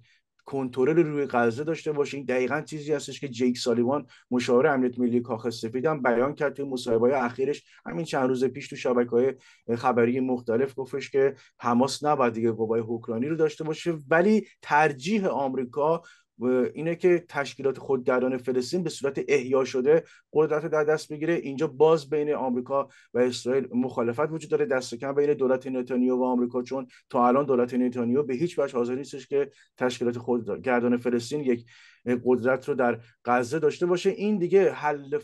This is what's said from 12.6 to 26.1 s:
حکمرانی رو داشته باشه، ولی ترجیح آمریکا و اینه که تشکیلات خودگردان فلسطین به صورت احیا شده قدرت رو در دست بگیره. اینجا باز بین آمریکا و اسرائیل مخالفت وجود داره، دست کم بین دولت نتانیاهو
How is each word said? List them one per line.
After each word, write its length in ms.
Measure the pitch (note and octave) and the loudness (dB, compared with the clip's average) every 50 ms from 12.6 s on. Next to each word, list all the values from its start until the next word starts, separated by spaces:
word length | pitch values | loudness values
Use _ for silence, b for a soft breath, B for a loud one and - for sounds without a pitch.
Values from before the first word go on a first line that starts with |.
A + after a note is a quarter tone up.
| A2+ G#2+ A2+ A#2 | -2 0 0 -2
حکمرانی 460 | A2+ A2 A#2 A2+ A#2 - A2+ A2+ C3 | -2 -2 -6 -8 -6 -6 -4 -4 -2
رو 100 | D3+ E3 | -2 0
داشته 280 | D#3 D#3+ D#3 D3+ - D#3+ | 0 0 0 0 -4 -6
باشه، 300 | D#3 D#3+ D#3 - F3 E3 D#3 C#3+ C3 | -6 -6 -4 -4 -4 -4 -4 -2 2
ولی 360 | E3 E3 F3+ G#3 A3 G#3+ F#3+ B B B | 2 4 6 6 4 2 2 B B B
ترجیح 640 | - - D3+ D3 D#3 D#3 C#3+ B2+ C3 F3 A3 G#3+ F#3+ | -4 2 4 4 4 4 2 -2 -4 -2 -2 0 0
آمریکا 760 | E3+ A#2 B2+ C#3 C3 C3 C3 B2+ B2 A#2+ D3 C#3+ D3+ E3 E3+ b b b b b b _ - | 0 -2 0 -2 -2 -2 -2 -4 -4 -2 0 0 2 0 0 b b b b b b _ -4
و 80 | A2+ | -2
اینه 480 | B2+ B2+ B2+ B2 - - D3 D3+ E3 E3+ | 0 2 2 2 0 -2 -4 -4 -4 -4
که 300 | E3 - F3+ F3 E3 F3 - | 2 4 4 4 4 0 -4
تشکیلات 500 | - D3 C#3 B2 - - C3+ C3+ B2+ A#2+ | -6 -6 -6 -6 -8 -2 -2 -2 -2 -2
خودگردان 580 | - - C3+ C3 B2 C3+ B2+ B2+ B2 B2+ C3 | -2 -2 -2 0 2 2 2 2 2 0 -2
فلسطین 460 | B2 B2 C3 B2 B2 B2 B2 E3+ F#3 | -2 -4 -2 -2 -2 -2 -2 -4 -4
به 80 | F3 D#3 | -4 -4
صورت 300 | - - C3 C#3 C3+ E3 B2+ B2+ | -6 -4 -6 -4 -4 -4 0 2
احیا 360 | C#3+ C#3 B2 B2+ C3+ C3 C3 | 2 2 2 2 2 2 2
شده 400 | A#2+ B2+ C3 B2 C#3+ D#3 E3 E3 b b b b _ | 2 -2 0 4 4 4 4 4 b b b b _
قدرت 300 | - D3 D#3 D3 D3+ D3+ | 0 2 2 2 0 -2
رو 60 | D3+ E3 | -2 -2
در 160 | D3+ D3+ D3+ | 0 0 2
دست 280 | D3+ D#3 D3+ - - | 2 0 0 -2 -8
بگیره. 220 | D#3 D3 D#3 E3 E3+ | -8 -6 -2 -2 -2
اینجا 320 | - - C#3+ C#3 C3 D#3 | -2 -2 -6 -4 -4 -4
باز 440 | D3+ B2+ C3 D3+ D#3+ E3 D#3+ C#3 C3+ | -4 2 4 6 6 6 4 2 -2
بین 220 | D3+ D3 D3 D3 | -2 -2 0 0
آمریکا 560 | D3 G#2+ B2+ C3 B2 B2+ B2 B2+ C#3 C#3 C3+ b b b b b - | -2 -2 -2 -2 -2 -2 -2 -2 -2 -2 -2 b b b b b 0
و 40 | A#2+ | 2
اسرائیل 500 | B2 B2+ B2 A#2+ - A#2+ B2+ C#3 B2 A#2 A#2 | 2 2 0 -2 -2 0 0 0 0 0 -2
مخالفت 560 | A#2+ C3 B2 - C3 A#2 A#2 A#2 C#3 D3+ D#3 | -2 -2 -2 -2 -2 -2 0 0 0 -2 -2
وجود 200 | D#3+ D#3 - - | -2 -8 -4 -2
داره، 160 | D3+ D3 D3 | 0 0 0
دست 280 | C3 C3+ C3 B2 - A#2+ | 0 0 -2 -2 -4 -10
کم 180 | A#2 C#3 C3+ | -8 -6 -2
بین 200 | C#3 C#3+ C#3+ D3 | 0 0 2 2
دولت 340 | D3 - C3 B2 B2+ B2+ - | 2 2 2 2 2 0 -2
نتانیاهو 540 | C3+ C3 B2+ B2 B2+ C3 B2 B2 B2+ | -4 -6 -6 -4 -2 0 2 2 2